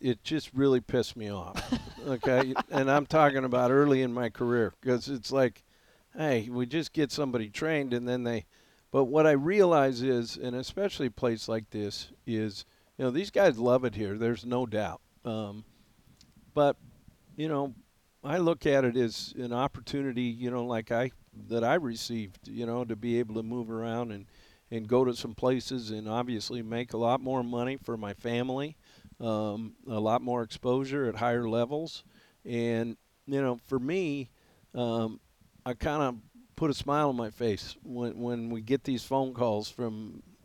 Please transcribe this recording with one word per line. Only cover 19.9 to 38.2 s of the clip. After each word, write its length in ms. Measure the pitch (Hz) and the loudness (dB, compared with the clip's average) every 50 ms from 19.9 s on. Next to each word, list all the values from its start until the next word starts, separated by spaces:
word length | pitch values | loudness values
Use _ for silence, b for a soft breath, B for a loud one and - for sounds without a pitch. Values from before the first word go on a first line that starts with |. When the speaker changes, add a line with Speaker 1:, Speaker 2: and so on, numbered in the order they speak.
| - 139 139 135 120 123 123 | -4 -4 -2 -2 -2 -2 -2
Speaker 1:
you 260 | 120 113 120 123 120 | -2 -2 -2 -4 -4
know, 160 | 123 123 120 | -2 -2 -2
like 260 | 123 120 113 110 - 117 | -2 -2 -4 -2 0 0
I, 180 | 113 127 131 - - - _ _ 107 104 101 | 0 0 -2 -4 -10 -20 _ _ -20 -8 -2
that 120 | 113 117 117 | -2 0 2
I 100 | 123 151 | 4 2
received, 720 | 180 151 120 117 113 - - 117 113 107 95 - - - | 2 2 -2 -6 -6 -6 -6 -6 -6 -6 -8 -12 -18 -16
you 180 | - 107 117 120 | -12 -8 -6 -4
know, 200 | 117 120 123 123 | -4 -2 -4 -4
to 100 | 113 113 | -4 -6
be 240 | 104 117 120 117 120 | -6 -2 0 0 0
able 160 | 120 110 110 | 0 0 -4
to 80 | 113 113 | -6 -6
move 260 | 113 120 123 113 110 | -4 -6 -6 -6 -6
around 420 | 113 113 113 117 113 120 120 117 104 | -6 -6 -4 -2 -2 -4 -4 -4 -8
and, 140 | 101 98 b b b b b b b b - | -12 -14 b b b b b b b b -8
and 160 | 120 113 107 | -8 -6 -2
go 160 | 104 120 127 131 | 4 4 6 6
to 100 | 123 117 | 4 2
some 220 | - - 117 107 | -2 -6 -10 -8
places 560 | - 127 127 131 123 - - 135 123 113 107 | -2 0 0 0 0 -2 -4 -8 -8 -6 -6
and 160 | 110 107 107 | -8 -8 -6
obviously 540 | 107 110 120 123 127 117 104 - - 120 120 | -4 -2 -2 -2 -2 -4 -4 -4 -6 -8 -8
make 320 | 113 110 117 120 123 120 - | -6 -6 -4 -6 -6 -4 -2
a 40 | |
lot 220 | 110 117 117 127 135 | 0 2 2 2 2
more 240 | 131 131 135 127 120 | 0 -2 -2 -2 -2
money 320 | 120 123 120 120 131 135 | -2 -2 -2 -2 -2 -4
for 220 | 135 - - 117 | -6 -6 -8 -8
my 160 | 110 107 101 98 | -6 -6 -8 -8
family, 640 | - - 117 117 120 123 131 131 135 143 156 156 B B B B B B B B - | -6 -4 -2 -2 -2 -2 -2 -4 -4 -6 -8 -10 B B B B B B B B -8
um, 540 | 120 113 110 107 107 107 101 110 113 107 - _ - 127 | -4 -2 -2 0 -2 -2 -4 -6 -8 -10 -14 _ -12 -6
a 100 | 113 107 | -4 0
lot 220 | 107 107 113 127 | 2 2 2 2
more 200 | 123 123 123 120 | 0 -2 -4 -4
exposure 640 | 117 110 - - - 127 127 135 135 131 139 143 131 | -4 -6 -10 -6 -2 0 0 0 0 -2 -2 -2 -2
at 80 | 113 98 | -2 -2
higher 340 | 101 117 123 120 123 120 110 | 0 0 0 0 0 0 0
levels. 560 | 113 120 120 127 147 151 165 156 - - - b b b b b b b _ | 0 0 0 0 -2 -6 -6 -8 -12 -14 -18 b b b b b b b _
And, 500 | - 120 117 117 117 117 113 117 117 113 _ _ _ _ _ _ | -6 -4 -2 0 0 0 0 -2 -4 -6 _ _ _ _ _ _
you 140 | 139 139 139 | -4 -2 0
know, 180 | 139 127 123 120 _ | 0 0 -2 -4 _
for 120 | - 135 | -4 -4
me, 520 | 127 123 143 175 190 180 151 143 143 123 - b b b b b b b b - | -2 -2 -2 -2 -2 -2 -2 -4 -4 -8 -10 b b b b b b b b -4
um, 460 | 127 120 117 113 117 110 110 - - _ _ _ _ _ _ _ _ - | -2 -2 0 2 0 0 -2 -4 -10 _ _ _ _ _ _ _ _ -8
I 80 | 127 120 | -8 -6
kinda 420 | - - 160 147 156 143 127 120 107 - - _ - - _ _ | -2 -2 -2 0 2 0 0 -2 -4 -12 -20 _ -20 -20 _ _
put 160 | - 160 151 | -2 0 0
a 20 | 135 | 0
smile 360 | - - 139 143 151 151 143 | -2 -2 0 2 2 2 2
on 60 | 127 | 0
my 120 | 120 117 107 | 0 -4 -6
face 460 | - - 120 113 98 - - - - - - | -6 -2 0 0 0 -2 -4 -12 -14 -16 -14
when, 340 | - 123 120 120 117 - | -10 -8 -6 -6 -6 -6
when 320 | 101 | -4